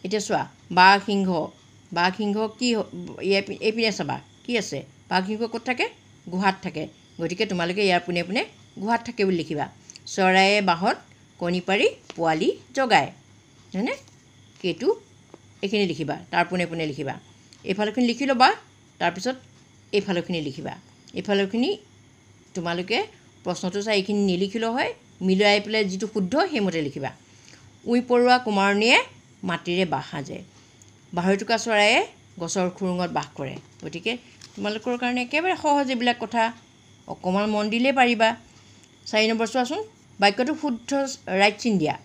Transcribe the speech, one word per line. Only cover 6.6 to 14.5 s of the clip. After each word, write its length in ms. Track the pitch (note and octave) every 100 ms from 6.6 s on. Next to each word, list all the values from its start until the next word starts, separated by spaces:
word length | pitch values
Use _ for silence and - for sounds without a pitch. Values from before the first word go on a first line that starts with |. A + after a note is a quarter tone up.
থাকে। 200 | F#3+ D3+ D3+ - _ -
গতিকে 260 | E3 F3+
তোমালোকে 360 | G#3+ F3+ F3 F#3
ইয়াৰ 180 | G3 F3
পোনে 160 | F3 F3
পোনে 180 | F3 A3 A4 - - -
গুহাত 220 | G3+ A#3
থাকে 160 | A#3 A#3
বুলি 120 | G3 F3
লিখিবা। 280 | D3+ D3+ C3+ - - - -
চৰায়ে 480 | - F#3 F#3 F#3+ G#3
বাঁহত 360 | G3 E3 G3+ - - - _ -
কণী 220 | F3 F3+ F3+
পাৰি 200 | G3+ G#4 - -
পোৱালি 340 | - E3 D#3+ B3+ - -
জগায়, 340 | C4+ C4 F3+ C3+ - - - _ - -
হয়নে? 200 | F#3 B3 C#5 - - _ - -